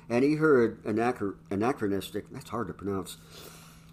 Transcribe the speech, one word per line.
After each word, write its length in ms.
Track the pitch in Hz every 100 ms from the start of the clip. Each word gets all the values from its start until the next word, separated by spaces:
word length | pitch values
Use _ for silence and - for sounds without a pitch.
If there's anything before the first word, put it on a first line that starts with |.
| -
And 140 | 120
he 120 | 139 151
heard 460 | 156 131 113 - 117
anachro-, 500 | 107 120 127 101 - -
anachronistic, 800 | 98 113 143 104 98 - 101 -
that's 180 | 113 -
hard 180 | 113 95
to 60 |
pronounce, 440 | - 95 98 85 - - - - - - - -